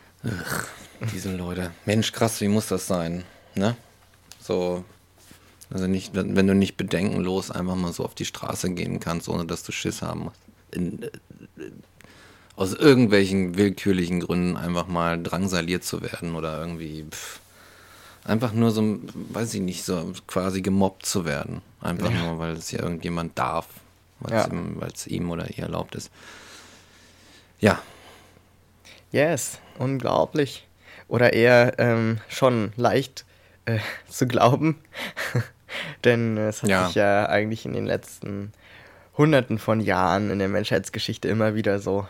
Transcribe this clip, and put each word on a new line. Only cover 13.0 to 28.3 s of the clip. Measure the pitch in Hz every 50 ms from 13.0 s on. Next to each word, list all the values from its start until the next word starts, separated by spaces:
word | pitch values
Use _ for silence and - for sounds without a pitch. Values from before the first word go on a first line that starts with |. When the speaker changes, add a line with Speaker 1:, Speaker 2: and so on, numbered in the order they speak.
| 127 107 104 101 98 95 98 98 95 90 87 92
Speaker 1:
willkürlichen | 104 101 92 - - 101 95 92 90 85 90 87
Gründen | 85 - 85 90 87 87 87 -
einfach | 80 85 87 87 85 87
mal | 87 85 85 85 85 85
drangsaliert | 85 82 - 87 95 95 90 87 82 85 87 87 -
zu | - - 87
werden | 85 85 - - - 85 82
oder | 82 80 80 78 76
irgendwie, | 80 85 85 82 82 78 78 78 78 78
pff, | 85 - - - - - - _ - - - - - - - - - - - - - - -
einfach | - 104 110 123 120 101
nur | 113 117 117
so, | 110 107 110 107 104 98 95 95 -
weiß | - - - - 92 117 117 113
ich | 104
nicht, | 95 90 90 - -
so | - 92 87 80 87 90 - -
quasi | - - 92 92 95 92 95 92
gemobbt | 101 95 98 95 95 - - -
zu | - - 107 87
werden. | 80 71 71 - - 85 85 - - - _
Einfach | - - 87 85 - 87
Speaker 2:
Ja. | - 87 85
Speaker 1:
nur, | 85 82 80
weil | 82 82 82
es | - - -
ja | - -
irgendjemand | - 82 87 80 80 85 85 85 82 80 - -
darf, | - - 78 82 - - - - - - _ _ _ _ _ _
weil's | - - - 110 - -
Speaker 2:
Ja. |
Speaker 1:
ihm, | 90 87 85 85 82 82
weil's | 82 85 85 - -
ihm | - 95 92 87 87
oder | 85 85 85 - -
ihr | - 85
erlaubt | 82 82 85 85 - -
ist. | - - - - - - - - - - - - - - - - - - - - - - - - _ - - - - - _ _ _
Ja. | - 104 87 - - - - - - - - - - -